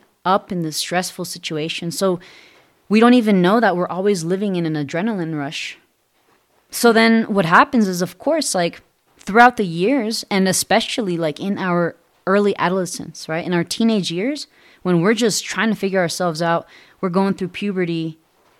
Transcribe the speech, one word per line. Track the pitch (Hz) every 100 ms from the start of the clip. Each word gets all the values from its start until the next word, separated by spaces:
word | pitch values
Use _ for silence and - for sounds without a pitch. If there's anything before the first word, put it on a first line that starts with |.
| _ _
up | - 196 208
in | 180
this | 156 151
stressful | - 175 180 -
situation. | 175 175 - 156 160 - 170
So | 165 190 180 - - - _ _ _ -
we | 214
don't | 233
even | 247 214 196
know | 175 226
that | 220 175
we're | 180
always | 175 196 196
living | 160 190 208 180
in | 165
an |
adrenaline | 156 143 165 214 208 165 156
rush. | 143 160 - - _ _ _ _ _ _ _ _ _
So | - 240
then | 220 226 226
what | 226 202 165
happens | 185 285 247 202
is, | 180
of | 175 -
course, | - 320 277
like, | 185 175 - _ _ _ _
throughout | - 202 240 247
the | 190
years, | 165 190 277 214 226 -
and | 202 190
especially, | 175 - 196 - - 208 170
like, | 165 151
in | 196 202
our | 185 175 170 - _ _ -
early | 196 208 -
adolescence, | 175 190 175 - 170 - -
right? | 160 170
In |
our | 175
teenage | 170 - 226 220 156
years, | 165 226 294 - _ _ _
when | 180 175
we're | 175
just | 220 233 165
trying | - - 220
to | 202
figure | 196 185
ourselves | 170 - 180 156
out, | 170 170 - - - _
we're | 190
going | 175 196
through | 175 180
puberty, | - 202 185 175 165 160 160 _ _ _ _